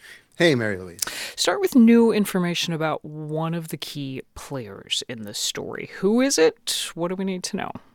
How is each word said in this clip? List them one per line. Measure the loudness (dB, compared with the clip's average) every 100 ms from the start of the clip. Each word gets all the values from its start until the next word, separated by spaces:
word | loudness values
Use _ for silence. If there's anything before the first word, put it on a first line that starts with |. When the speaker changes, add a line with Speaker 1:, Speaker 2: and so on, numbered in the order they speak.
| -20 -20 _
Speaker 1:
Hey, | 2 4 4
Mary | 2 -4
Louise. | -8 -8 -6 -6 -8 -4
Speaker 2:
Start | 0 0
with | 4 8
new | 8 8 6
information | 4 0 0 0 -2 -2
about | -2 -2 -4
one | -8 -12 -6 -4 -2
of | -4 -6
the | -10
key | -10 -8 -8 -10 -12
players | -16 -12 -10 -10 -14 -8 -6 -6
in | -10
this | -10 -8
story. | -6 -6 -8 -8 -10 -2
Who | 2 4
is | 2 4
it? | 2 2 -6 -6 -6 -6
What | -6
do |
we | -4
need | -4 -6
to | -6 -6
know? | -8 -10 -16